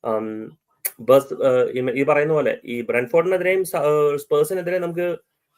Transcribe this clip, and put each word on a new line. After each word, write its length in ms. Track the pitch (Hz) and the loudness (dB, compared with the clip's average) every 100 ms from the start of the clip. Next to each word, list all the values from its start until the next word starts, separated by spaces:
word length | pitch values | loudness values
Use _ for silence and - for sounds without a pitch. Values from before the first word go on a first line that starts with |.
ഉം, 540 | 123 110 110 110 113 156 _ _ - - | -2 -4 -4 -10 -12 -18 _ _ -12 -8
ബസ്, 340 | 113 135 135 | 4 4 4
ഏഹ്, 360 | - 135 127 120 | -2 0 2 0
ഈ, 300 | 127 127 127 | -2 -4 -2
ഈ 40 | |
പറയുന്ന 280 | 139 147 147 | 2 2 2
പോലെ 280 | 156 127 - | 0 0 -4
ഈ 160 | - 120 | -8 -8
ബ്രെൻഫോർഡിനെതിരെയും 840 | 113 117 123 165 170 185 180 190 | -2 -2 2 0 2 0 0 0
സ-, 120 | 180 175 | -2 -2
ഏഹ്, 400 | 147 151 147 143 | 2 2 2 0
സ്പേഴ്സിനെതിരെ 640 | - 147 156 190 175 185 | 0 0 2 -2 -2 -4
നമുക്ക് 380 | 170 170 175 165 _ _ _ | -4 -4 -4 -6 _ _ _